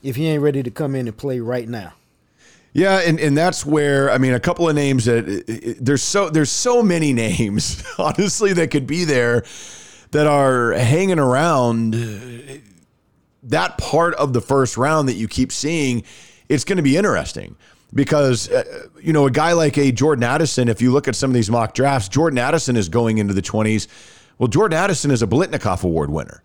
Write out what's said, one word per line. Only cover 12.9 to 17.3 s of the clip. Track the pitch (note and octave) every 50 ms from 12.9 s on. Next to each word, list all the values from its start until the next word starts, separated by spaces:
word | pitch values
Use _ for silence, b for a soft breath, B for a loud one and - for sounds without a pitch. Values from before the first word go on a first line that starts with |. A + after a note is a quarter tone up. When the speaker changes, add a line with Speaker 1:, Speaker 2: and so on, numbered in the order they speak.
| _ _ _ _ _ _ _ _ _ _ _
Speaker 2:
that | A#2+ B2+ D#3 F3+ F3+ - -
part | - - - D3+ E3+ F3 D#3+
of | - D3 C#3+ B2+
the | A#2+
first | - - C#3 C#3 C3 B2 -
round | A2+ B2+ C#3+ D#3 D#3 D3 C3
that | A#2
you | F2+ A2+ G#2
keep | - - B2+ B2+ -
seeing. | - - C#3+ E3+ E3 D3 C3 B2 A#2 G#2+ B B B B B B B B B
It's | D3 D3 -
gonna | - G3+ F#3 D#3
be | C#3 C3+
interesting | E3 G#3 G3+ C3+ F2 D2 -